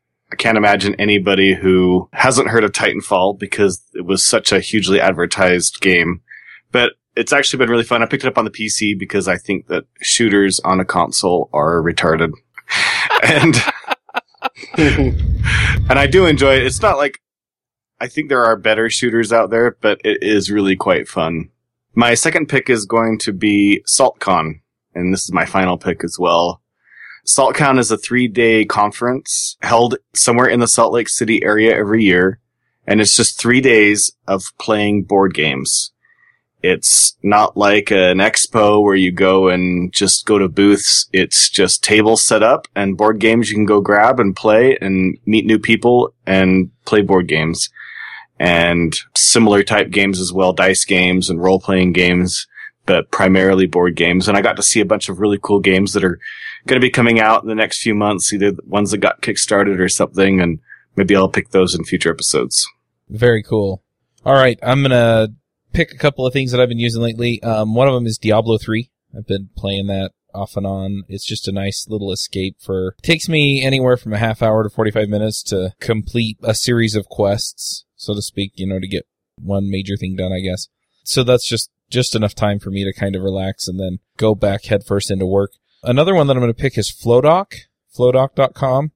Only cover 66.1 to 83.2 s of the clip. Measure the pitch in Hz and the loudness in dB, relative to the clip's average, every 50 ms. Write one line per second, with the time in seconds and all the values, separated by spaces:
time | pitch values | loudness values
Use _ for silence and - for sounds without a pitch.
66.1 | 135 - 127 127 127 139 131 123 123 123 127 120 117 117 117 117 117 113 117 117 | 0 -2 -2 -2 -2 -2 -2 0 2 2 2 2 2 0 -2 -2 -2 -2 -4 -4
67.1 | 110 113 120 120 117 104 113 117 110 107 107 110 110 120 135 139 127 123 117 113 | -4 -2 -4 -4 -4 -4 -4 -4 -2 -2 -2 0 0 2 2 2 2 0 -2 -4
68.1 | 110 - - 107 107 113 113 113 110 107 - 120 110 113 120 - _ _ _ _ | -6 -2 0 0 2 2 2 0 -2 -2 -2 -4 -6 -6 -6 -8 _ _ _ _
69.1 | - 107 107 - 98 98 98 - - - - 98 98 98 98 98 98 95 95 95 | -20 -12 -8 -6 -6 -6 -8 -10 -12 -10 -8 -6 -6 -6 -4 -4 -4 -4 -6 -8
70.1 | - _ _ _ - 98 98 - - 101 98 98 98 95 95 98 101 98 90 - | -10 _ _ _ -12 -12 -12 -10 -8 -8 -6 -6 -6 -6 -8 -8 -8 -10 -12 -12
71.1 | 95 98 - - 107 - - 101 98 98 98 101 - - - - 107 104 101 98 | -14 -12 -10 -10 -10 -10 -8 -8 -6 -6 -6 -6 -8 -8 -8 -8 -8 -6 -6 -6
72.1 | 92 - - - - 98 95 95 - _ - - 95 95 92 95 - _ - 170 | -6 -8 -8 -8 -6 -6 -6 -6 -8 _ -10 -8 -6 -6 -6 -8 -10 _ -2 -2
73.1 | 170 156 - 170 160 151 147 143 139 131 131 135 135 131 127 127 123 120 - 113 | -2 -2 -2 -2 -2 0 0 0 0 -2 -2 -2 -2 0 0 0 0 -2 -4 -6
74.1 | 104 104 113 113 107 - 120 110 107 113 110 101 - - 110 107 - 113 107 101 | -4 -2 -2 -4 -2 -2 -2 0 0 0 -2 -4 -4 -4 -4 -2 -2 -2 -2 -2
75.1 | 104 104 110 110 107 - - - 104 95 92 92 - - - - 113 107 104 - | -2 -4 -4 -4 -6 -8 -8 -6 -6 -4 -4 -6 -8 -8 -6 -4 -4 -4 -6 -6
76.1 | - 120 113 110 110 - - 113 107 - - 123 120 117 113 107 107 104 98 - | -4 -4 -4 -4 -6 -6 -4 -4 -4 -2 -2 0 0 0 0 0 -2 -4 -6 -6
77.1 | - - 104 98 101 117 - - - - - - - - - _ _ - - - | -4 -2 -2 0 -2 -2 -6 -10 -12 -14 -12 -12 -12 -14 -16 _ _ -14 -10 -10
78.1 | 104 101 - - - 101 98 101 _ - 95 98 98 95 95 95 98 87 - _ | -8 -8 -8 -8 -8 -8 -8 -8 _ -10 -8 -6 -6 -6 -8 -8 -8 -10 -10 _
79.1 | _ _ _ _ _ - - 92 98 98 101 98 98 95 98 101 98 - 92 92 | _ _ _ _ _ -14 -8 -4 -4 -4 -4 -4 -4 -6 -6 -6 -6 -6 -6 -6
80.1 | 95 92 92 92 95 92 95 92 90 92 - - _ _ _ _ _ _ - - | -6 -6 -6 -6 -6 -6 -6 -6 -6 -8 -10 -14 _ _ _ _ _ _ -12 -6
81.1 | - 131 123 120 127 120 - - 117 110 - - _ _ _ - - 123 123 - | -2 0 2 2 2 0 0 -2 -6 -6 -6 -8 _ _ _ -6 -4 -4 -2 -2
82.1 | - 117 110 101 - - 110 104 101 101 - 98 98 98 98 98 - - 101 98 | -2 -2 -2 -4 -2 -2 -2 -2 -2 -4 -6 -8 -6 -6 -6 -6 -6 -6 -6 -6
83.1 | 95 92 | -6 -4